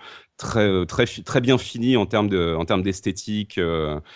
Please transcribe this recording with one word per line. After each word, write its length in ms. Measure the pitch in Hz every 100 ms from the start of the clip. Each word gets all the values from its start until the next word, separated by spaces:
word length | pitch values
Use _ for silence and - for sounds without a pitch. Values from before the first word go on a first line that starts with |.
| - - - -
très, 280 | - 113 104
euh, 200 | 95 82
très 180 | -
fi-, 180 | 120 -
très 200 | - 139
bien 160 | 120 127
finis 400 | - 120 120 123
en 80 | 95
termes 220 | 110 104
de, 260 | 95 82
en 100 | 80
termes 180 | 82 98
d'esthétique, 760 | 98 90 101 90 - 104 104 -
euh, 420 | 85 82 76 76 -